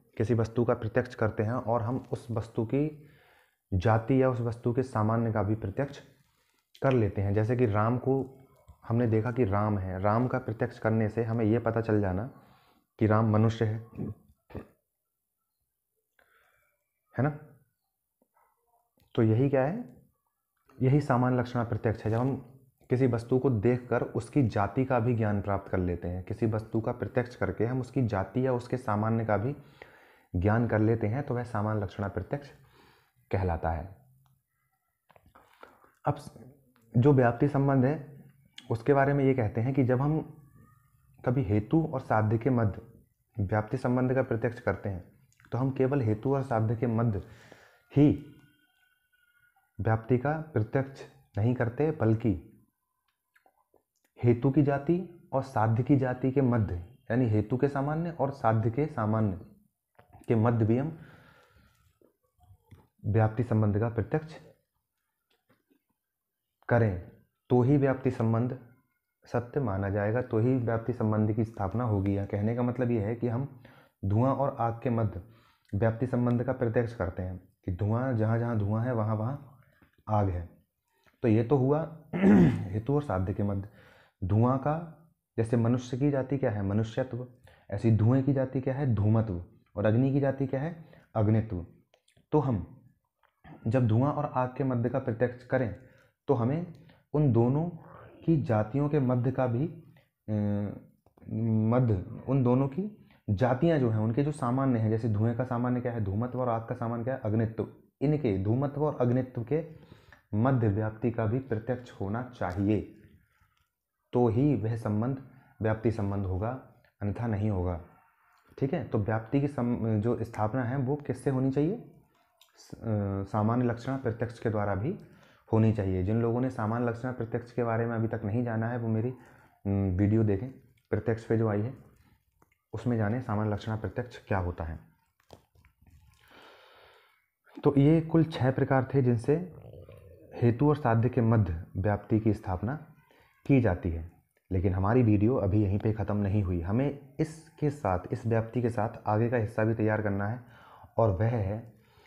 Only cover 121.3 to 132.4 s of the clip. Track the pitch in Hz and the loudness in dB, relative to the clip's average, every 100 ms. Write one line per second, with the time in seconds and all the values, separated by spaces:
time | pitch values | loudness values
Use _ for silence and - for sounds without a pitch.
121.3 | 131 135 135 151 226 - - _ _ _ | 0 0 0 0 -2 -12 -20 _ _ _
122.3 | _ _ _ - - 113 104 98 98 98 | _ _ _ -20 -10 -2 -2 -2 -4 -2
123.3 | 110 107 120 120 113 - 135 123 113 113 | 2 2 2 0 -2 -6 -4 -4 -4 -6
124.3 | - 120 107 101 95 127 220 - - - | -4 -2 -2 -2 -2 -4 -6 -12 -20 -20
125.3 | _ _ 110 110 104 95 92 92 113 117 | _ _ 2 4 2 0 0 0 0 0
126.3 | 120 131 127 107 120 120 113 127 123 113 | 0 -2 -2 -4 -2 -2 -4 -8 -8 -6
127.3 | 117 - - 117 113 117 117 110 113 110 | -6 -6 -4 -2 0 -2 -2 -2 -2 -2
128.3 | 117 120 110 113 123 113 110 120 123 - | -2 -2 -2 -2 -4 -2 0 -2 -6 -18
129.3 | - _ _ 101 98 98 92 101 113 107 | -20 _ _ -2 0 2 2 4 4 2
130.3 | 98 127 - - _ _ 107 120 113 - | 0 -4 -12 -20 _ _ -2 -2 -4 0
131.3 | 113 110 104 113 - - _ _ _ _ | 0 2 0 -2 -8 -20 _ _ _ _
132.3 | _ | _